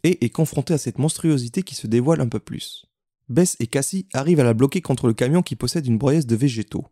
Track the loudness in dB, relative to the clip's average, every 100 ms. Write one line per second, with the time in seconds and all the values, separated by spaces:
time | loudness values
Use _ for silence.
0 | 0 0 -2 0 -2 -2 -2 -2 -2 -2
1 | -2 0 0 0 0 -6 -6 -10 0 0
2 | 2 0 0 -4 -8 -12 -12 -18 _ _
3 | _ _ -2 2 2 0 -4 -2 -2 -6
4 | -6 -4 2 4 4 4 2 0 -2 0
5 | 0 0 2 2 0 -4 -4 -2 0 2
6 | 2 2 2 2 2 0 -6 -8 -10